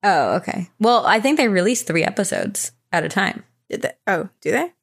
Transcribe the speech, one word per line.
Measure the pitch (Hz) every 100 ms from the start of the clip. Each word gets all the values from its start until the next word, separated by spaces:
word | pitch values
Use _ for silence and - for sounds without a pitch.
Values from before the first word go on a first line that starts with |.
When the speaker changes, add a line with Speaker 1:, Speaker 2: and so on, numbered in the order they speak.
Speaker 1:
Oh, | 202 175 117 127
okay. | - - 175 _
Well, | 220 240 -
I | 214
think | 233 302
they | 247
released | 190 185 247 -
three | 165
episodes | - - 202 90 92 202 - _ _
at | 175 160
a |
time. | 190 190 - - _ _
Speaker 2:
Did | -
they? | - - -
Oh, | 185 185 _
do | 151
they? | - - _